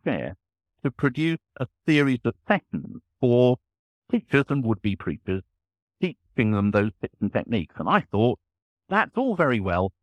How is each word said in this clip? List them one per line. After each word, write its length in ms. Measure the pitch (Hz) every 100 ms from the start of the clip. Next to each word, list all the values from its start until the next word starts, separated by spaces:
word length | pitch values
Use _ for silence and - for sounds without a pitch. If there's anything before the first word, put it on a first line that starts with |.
chair, 320 | - 85 64 - _ _ _ _
to 60 | 143
produce 460 | - 143 127 160 165 _ -
a 60 | 120 _ -
series 340 | 151 143 127
of 100 | - - -
sessions 540 | 202 - 76 - - - _
for 360 | 127 120 123 127 _ _ _ _ _
preachers 360 | 233 - 143 139
and 160 | 143
would-be 320 | 117 107 107 92
preachers, 460 | - 76 - 95 - _ _ _ _ -
teaching 520 | 185 - _ - 110
them 180 | 104 101
those 220 | 101 104 -
tips 160 | - -
and 100 | 101
techniques. 420 | - - 113 80 -
And 100 | 82
I 100 | 190 -
thought, 280 | 101 117 - _ _ _ _ -
"That's 240 | 196 - -
all 200 | 262 180
very 240 | 151 120
well, 320 | 92 87 95 -